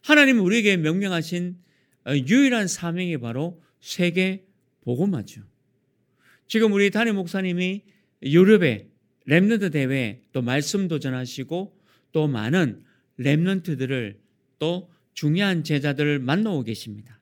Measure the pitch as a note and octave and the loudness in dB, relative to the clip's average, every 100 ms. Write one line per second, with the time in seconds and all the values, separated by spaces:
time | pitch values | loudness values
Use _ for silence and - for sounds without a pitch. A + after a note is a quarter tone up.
0 | - D4+ C4+ A#3+ F3+ A3+ G#3 F#3 D#3 F3+ | 6 6 6 4 4 2 2 2 0 0
1 | G3 F3 D#3+ F3 F3+ F3+ _ _ _ _ | -2 -4 -4 -6 -6 -10 _ _ _ _
2 | - C#3 C3 B3 C#4 A#3+ F#3+ - E3+ F3 | -4 -2 2 4 4 2 -2 -4 -6 -4
3 | F3+ D3+ A#2 A#2+ E3+ F3 _ _ - - | -4 -4 -6 -6 -6 -10 _ _ -12 -2
4 | F3 E3+ F#3 F#3+ _ _ _ _ - B2 | 0 2 -2 -4 _ _ _ _ -6 -2
5 | G3+ D#3 F#2+ - G2+ _ _ _ _ _ | -2 -2 -8 -16 -20 _ _ _ _ _
6 | _ _ _ _ _ A3+ A3 G3+ G3+ G#3 | _ _ _ _ _ 0 2 2 0 0
7 | A#3 G3 F3 G3 F#3 F3 F#3 G3+ _ _ | -2 -2 -4 -4 -2 -2 -2 -4 _ _
8 | _ _ C3+ D#3+ F#3+ G#3+ D#3+ G#2 - _ | _ _ 2 4 6 6 4 -2 -8 _
9 | _ _ - D#3+ G3+ A3+ F#3+ D3 C3 C3+ | _ _ 2 4 4 2 0 -2 -2 -2
10 | A2+ - _ C3 A#2+ C3+ D3 G3+ F#3 D#3 | -4 -8 _ -6 -2 -2 -2 -2 -2 -4
11 | C#3 B2+ B2 - B2 E3+ G3 _ _ _ | -4 -6 -8 -10 -8 -8 -8 _ _ _
12 | _ D#3+ D3+ A#2+ A2 F3+ D3 F#2+ _ _ | _ -2 -2 -2 0 0 0 -4 _ _
13 | _ - C#3 D3+ F3 G3 F3 C3 C3 C3 | _ -4 0 2 2 -2 -4 -6 -4 -4
14 | G#2+ G2 _ _ _ _ D#3 F3+ F3 _ | -6 -12 _ _ _ _ -4 -4 -10 _
15 | _ - D3 E3+ G3+ F3 D3+ D3 C#3+ C3+ | _ -4 -2 0 0 0 -2 -2 -2 -2
16 | D3 C#3+ B2+ E3+ A3 D#3+ A#2 A2 A2+ G#2 | 0 0 0 -2 0 -2 -4 -8 -10 -16
17 | - - | -18 -20